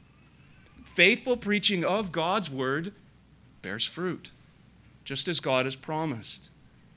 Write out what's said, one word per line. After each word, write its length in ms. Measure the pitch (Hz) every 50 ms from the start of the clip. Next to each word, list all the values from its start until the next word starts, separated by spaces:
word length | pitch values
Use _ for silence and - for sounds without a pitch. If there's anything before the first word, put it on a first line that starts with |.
| - - - - - - - - - - - - - - - - -
Faithful 520 | - - - 175 190 233 233 - 254 247
preaching 480 | 233 - 202 208 208 - - 208 175 160
of 280 | 143 185 214 220 180
God's 380 | 147 165 160 175 190 220 185 147
word 440 | 135 131 131 131 135 151 165 202 - - - - - - - - - - - - - - -
bears 220 | 92 98 110 -
fruit, 420 | - - 160 180 185 156 - - - - - - - - - - - - - - - - - -
just 240 | - 139 131 -
as 120 | 185 165 -
God 260 | - 147 131 127 127
has 100 | 135 135
promised. 760 | 135 - - 156 156 160 160 127 110 104 - - - - - - - - - - - - - -